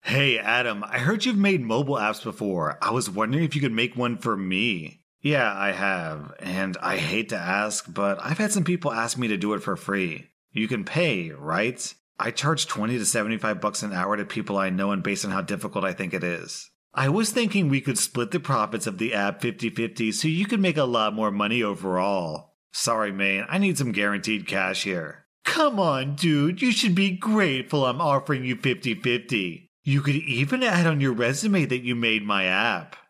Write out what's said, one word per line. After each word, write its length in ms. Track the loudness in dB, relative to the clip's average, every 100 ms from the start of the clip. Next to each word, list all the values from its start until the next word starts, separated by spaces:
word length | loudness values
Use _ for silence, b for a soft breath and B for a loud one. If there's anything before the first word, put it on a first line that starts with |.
"Hey, 380 | 0 2 4 2
Adam, 440 | 2 2 2 -2
I 140 | -4 -2
heard 260 | 0 0
you've 140 | 2 2
made 240 | 4 2
mobile 360 | 2 0 2 0
apps 260 | 0 -2
before. 560 | -8 -4 -2 0 -2 -2
I 80 | -2
was 220 | 0 -2
wondering 320 | -2 0 2
if 100 | 0
you 80 | 0
could 100 | 0
make 240 | 0 -2 0
one 220 | -2 -2
for 180 | -2 -2
me." 680 | 0 0 0 -2 -6 -16 _ _
Yeah, 320 | -2 2 0 0
I 180 | -2
have. 600 | 0 -2 -2 -4 -8 -12 -12
And 380 | -8 -4 -4 -4
I 160 | -4 -2
hate 320 | -2 -2 -2
to 80 | -4
ask, 480 | -2 0 0 -4 -8
but 240 | -2 -2 0
I've 160 | -4 -2
had 120 | 0
some 120 | 0
people 280 | 2 0 0
ask 280 | -2 -2 -2
me 80 | -2
to 100 | 0
do 160 | 0
it 80 | -2
for 140 | -2 -6
free. 540 | -2 -2 -2 -4 -12 _ _
You 160 | -4 -2
can 160 | -2
pay, 460 | -2 0 0 0 -4
right? 640 | -10 -4 -2 -2 -4 -10 -12 _ _
I 120 | -4
charge 340 | -2 0 0 -2
twenty 320 | -2 -2 0
to 80 | 0
seventy-five 560 | 0 0 0 -2 0
bucks 220 | -2 -2
an 100 | -4
hour 240 | -2 0 0
to 80 | -2
people 320 | -4 -2 0
I 140 | 2
know 180 | 2 0
and 140 | 0
based 220 | 0 -2 -2
on 40 |
how 120 | -4
difficult 440 | -2 -4 -4 -2 -2
I 80 |
think 220 | -2 -4 -2
it 80 |
is. 480 | -2 -4 -6 -12 -14 _ _
I 160 | -2 2
was 200 | 2 2
thinking 400 | 0 0 2 2
we 120 | 2
could 180 | 0 -2
split 320 | -2 -2 -2
the 80 | -2
profits 480 | 0 0 2 -2 -4
of 100 | -4
the 160 | -2
app 300 | 0 0 0
fifty 260 | -4 -2 -6
fifty 420 | -2 -4 -2 -2
so 160 | 0 0
you 200 | 0 0
could 120 | 2
make 180 | 2 2
a 80 | 2
lot 280 | 2 2
more 160 | 2 0
money 320 | 2 0 2
overall. 960 | 0 0 0 0 2 0 -2 -6 -12 _ _
Sorry, 380 | -4 0 0 0
man, 340 | 0 0 0 0
I 120 | 0
need 180 | 2 2
some 140 | 0
guaranteed 560 | 2 0 0 -2 -4 -2
cash 380 | -2 0 -2 -2
here. 340 | -4 -6 -12 _ _
Come 360 | -2 2 2 4
on, 360 | 2 2 -2 0
dude, 460 | 4 4 4 2
you 100 | 2
should 220 | 2 4
be 160 | 4 2
grateful 760 | 0 2 4 4 2 0 2
I'm 160 | 2 2
offering 460 | 2 2 2 -2 0
you 100 | 0
fifty 380 | 0 0 -2
fifty. 800 | -2 2 0 0 -2 -2 -6 -16 _
You 180 | 2 2
could 140 | 4 0
even 460 | 0 0 0 2
add 240 | 2 4 4
on 160 | 4
your 120 | 2
resume 520 | 2 2 2 2 2 2
that 160 | 0
you 140 | 0 0
made 280 | 2 2
my 220 | 0 0 2
app. 500 | 2 2 0 -6 -18 -20